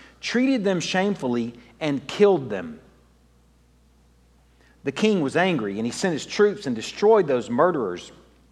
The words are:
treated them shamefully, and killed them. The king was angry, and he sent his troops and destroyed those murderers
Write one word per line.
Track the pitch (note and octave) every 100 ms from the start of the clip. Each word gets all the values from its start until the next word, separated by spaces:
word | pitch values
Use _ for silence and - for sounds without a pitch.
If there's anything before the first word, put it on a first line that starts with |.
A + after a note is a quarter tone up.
| - -
treated | - A#3 C4+ C4
them | G3 F#3
shamefully, | - F#3 G3 G3 C3 A#2+ A#2 - - -
and | D#3 C#3 -
killed | - G3+ F3+ B2+
them. | G2 E2+ D2+ - _ _ _ _ _ _ _ _ _ _ _ _ _ _ _ _ _ _ _
The | C#3+
king | C3+ G#3+ G3+
was | C3+ D3+
angry, | F#3 D#3+ G#2 G2
and | A#2
he |
sent | - G3
his | D3 -
troops | - G#3 F#3+ C#3+
and | A2+
destroyed | - - G#3 A3 D#3+
those | B2+ A2
murderers | A#2+ F3 D#3+ G#2 F2+ - - - _ _